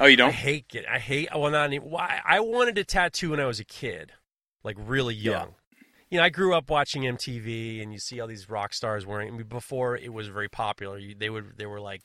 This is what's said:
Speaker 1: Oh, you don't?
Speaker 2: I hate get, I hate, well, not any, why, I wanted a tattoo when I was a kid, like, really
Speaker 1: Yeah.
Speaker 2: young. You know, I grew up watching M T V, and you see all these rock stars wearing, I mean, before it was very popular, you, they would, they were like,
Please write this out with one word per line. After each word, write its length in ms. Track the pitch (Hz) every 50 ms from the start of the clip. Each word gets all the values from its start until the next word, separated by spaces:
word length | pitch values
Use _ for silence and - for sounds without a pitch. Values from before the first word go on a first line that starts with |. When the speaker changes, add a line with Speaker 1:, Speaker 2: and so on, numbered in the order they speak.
Speaker 1:
Oh, 60 | 135
you 100 | 139 135
don't? 140 | 123 123 127
Speaker 2:
I 20 | -
hate 360 | - - 139 143 151 127 -
get, 200 | - 117 - 110
I 100 | 113 127
hate, 300 | 120 - 139 139 156 - -
well, 180 | 156 147 147
not 140 | 151 151 147
any, 140 | 147 139 143
why, 420 | 127 139 156 170 180 180 - - -
I 160 | - 165 196
wanted 380 | 220 226 226 247 247 240 226 202
a 60 | 190
tattoo 460 | - - 202 180 170 - - 180 170
when 100 | 151 147
I 60 | 143
was 140 | 131 117 107
a 40 | 110
kid, 480 | - - - - 123 92 82 78 64 - _ _ _ _ _ _ _ _ _ -
like, 120 | 113 104 98
really 360 | 104 107 127 135 131 120 117
Speaker 1:
Yeah. 180 | 107 104 110 104
Speaker 2:
young. 220 | 90 85 90 98 _ _ _ _ _ - _ _ _ _ -
You 100 | 180 175
know, 60 | 165
I 60 | 180
grew 240 | 151 156 190 185 180
up 160 | 165 139 -
watching 360 | 156 147 139 - - 143 131
M 100 | 127 123
T 240 | 123 - - 123 117
V, 420 | 107 113 117 113 113 113 110 110 107
and 100 | 107 107
you 60 | 101
see 220 | - - 123 120
all 60 | 117
these 220 | 113 113 104 95 95
rock 240 | 110 104 101 101 -
stars 320 | - - 113 107 107 95
wearing, 240 | 95 104 104 104 107
I 80 | 117
mean, 100 | 113 113
before 500 | 107 117 123 - - 139 127 127 123 120
it 160 | - - 120 113
was 160 | 110 107 104
very 200 | 95 104 104 101
popular, 500 | - - 113 107 104 - 104 98 98 101
you, 160 | 101 101 104
they 160 | 101 107 107
would, 280 | 110 110 104 101 98 104
they 80 | 107
were 140 | 104 104 104
like, 220 | 104 101 98 98